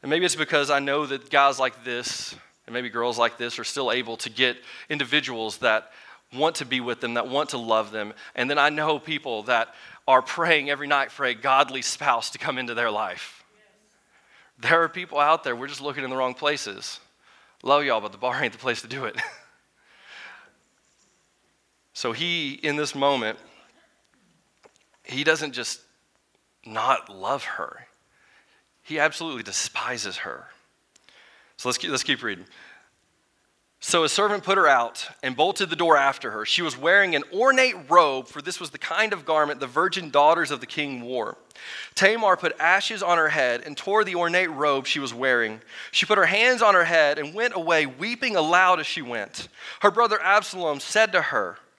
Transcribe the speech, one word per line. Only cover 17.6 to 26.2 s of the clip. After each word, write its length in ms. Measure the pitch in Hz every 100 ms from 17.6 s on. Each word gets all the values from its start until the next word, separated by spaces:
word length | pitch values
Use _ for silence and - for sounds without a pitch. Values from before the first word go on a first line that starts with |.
Love 220 | 117 143
y'all, 160 | 143 113
but 120 | 104
the 60 | 98
bar 220 | 123 135
ain't 100 | 131
the 60 | -
place 240 | 131 113
to 60 | 117
do 160 | 135
it. 120 | 120 -
<laughs> 100 | - - _ _ _ _ _ _ - - - - - _ _ _ _ _ _ _ _ _ _ _ _ _ _
So 180 | - 123
he, 400 | 117 170 170 147
in 240 | 139 156 147
this 180 | 147
moment, 460 | 139 139 135 110 107 - _ _ _ _ _ _ _ _ _ _ _ - _ _ _
he 220 | - 127
doesn't 260 | 147 160 151
just 300 | 123 117 - _ _ _ _